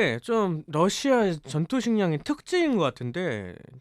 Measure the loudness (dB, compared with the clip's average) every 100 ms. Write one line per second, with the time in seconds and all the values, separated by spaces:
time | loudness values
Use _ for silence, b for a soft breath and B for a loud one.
0 | 4 0 -2 0 0 -2 -4 0 2 2
1 | 2 4 4 0 -4 -4 0 0 0 2
2 | 2 0 -4 -6 -2 0 2 2 0 -2
3 | -6 -6 -4 -4 -8 -12 -18 -20